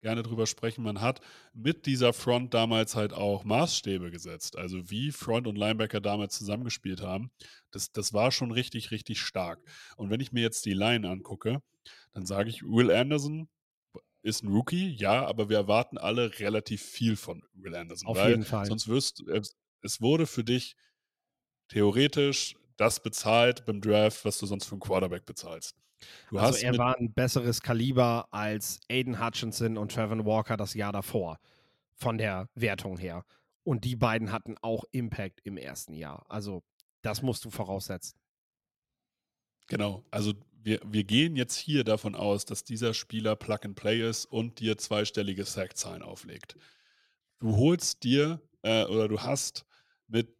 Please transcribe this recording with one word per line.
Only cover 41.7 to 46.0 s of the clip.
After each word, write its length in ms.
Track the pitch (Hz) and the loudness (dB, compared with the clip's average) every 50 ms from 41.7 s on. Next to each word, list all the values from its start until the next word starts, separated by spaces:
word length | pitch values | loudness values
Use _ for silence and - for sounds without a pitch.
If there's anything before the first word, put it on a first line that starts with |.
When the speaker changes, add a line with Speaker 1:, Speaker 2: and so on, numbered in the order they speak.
| 151 143 120 | 0 2 4
Speaker 1:
davon 320 | 110 107 101 - 110 98 | 4 2 2 2 -4 -4
aus, 300 | - 95 104 101 101 - | -2 2 2 2 2 0
dass 180 | - - - - | -4 -8 -10 -6
dieser 300 | - 120 110 120 117 110 | -6 -4 0 0 0 0
Spieler 440 | - - _ - 110 110 107 107 | -2 -6 _ -6 -2 0 0 0
Plug 240 | 104 - - 107 104 - | 0 0 -4 -4 -4 -4
and 120 | 104 98 | -10 -12
Play 320 | - - 107 110 117 113 | -4 0 0 2 2 2
ist 200 | 113 113 - - | 0 -2 -4 -6
und 340 | - - 113 113 120 117 - | -4 -4 -2 -2 -2 -6 -4
dir 160 | 110 113 110 | -2 -2 -2
zweistellige 720 | 107 - - 110 104 107 104 - - 101 98 95 92 101 | -2 -2 -2 0 0 0 0 -2 -2 -2 -2 -2 -4 -6
Sack-Zahlen 560 | - - - 95 92 - - - 98 95 87 | -6 -4 -6 -6 -6 -6 -8 -8 -8 -8 -12